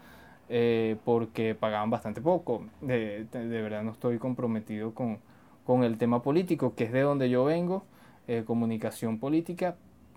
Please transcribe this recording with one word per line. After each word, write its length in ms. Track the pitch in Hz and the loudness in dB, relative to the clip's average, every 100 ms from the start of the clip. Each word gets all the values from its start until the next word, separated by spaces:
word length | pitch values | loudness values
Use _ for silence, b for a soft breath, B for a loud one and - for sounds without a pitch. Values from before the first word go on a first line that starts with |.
| B B B B - | B B B B -4
eh, 480 | 120 117 117 110 110 - | 2 4 4 2 0 2
porque 500 | 117 113 120 113 107 | 2 0 -2 -2 0
pagaban 340 | 110 107 107 | 0 0 0
bastante 300 | 117 113 104 | -2 -4 -4
poco. 460 | 147 180 - 110 107 - | 0 0 0 -4 -6 -10
De, 440 | 139 123 110 104 110 | -2 -2 -2 -6 -8
de, 160 | 127 117 | -8 -6
de 140 | 117 | -4
verdad 220 | 107 107 | -4 -4
no 80 | 110 | -6
estoy 260 | 113 127 117 | -4 -2 -2
comprometido 760 | 127 123 123 110 110 107 110 | -4 -2 -2 -2 -4 -6 -6
con, 260 | 120 120 107 - b b b - | -4 -4 -6 -12 b b b 2
con 200 | 127 120 | 4 4
el 120 | 110 | 2
tema 240 | 120 120 | 2 2
político, 540 | 139 156 180 160 123 - | 2 2 2 2 0 0
que 80 | |
es 80 | 113 | 0
de 100 | 131 | 2
donde 280 | 143 143 127 | 2 2 2
yo 160 | 123 139 | 4 4
vengo, 400 | 170 175 190 - b b b - | 2 0 -2 -6 b b b -4
eh, 160 | 117 113 | -4 0
comunicación 720 | 117 113 110 113 - 113 110 | 0 0 0 -4 -4 -4 -2
política, 600 | 135 160 165 175 180 170 - - - | 0 0 0 -2 -2 -4 -14 -20 -20